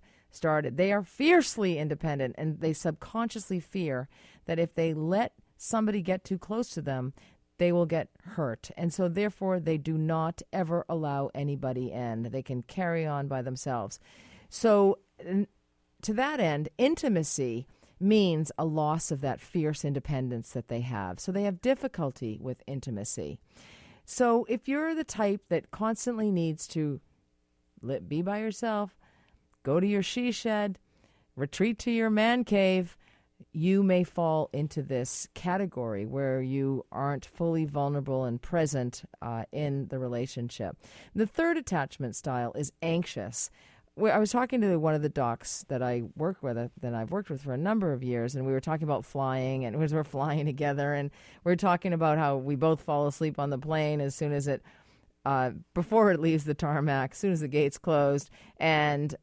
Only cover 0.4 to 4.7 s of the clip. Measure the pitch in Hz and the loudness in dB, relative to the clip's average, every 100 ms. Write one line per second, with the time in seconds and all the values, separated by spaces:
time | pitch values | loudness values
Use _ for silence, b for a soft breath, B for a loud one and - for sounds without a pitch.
0.4 | 160 151 135 139 190 202 180 - 302 349 | 0 2 0 2 2 2 -2 0 6 6
1.4 | - 226 190 156 151 151 160 143 127 - | 6 2 0 0 -2 -2 -2 0 -2 -2
2.4 | 156 147 160 156 170 151 - 226 233 220 | -4 -2 -2 0 -2 -4 -6 -4 -4 -4
3.4 | - 185 - 196 160 127 135 B B B | -6 -6 -4 -4 -2 -2 -6 B B B
4.4 | - 165 165 | -4 0 0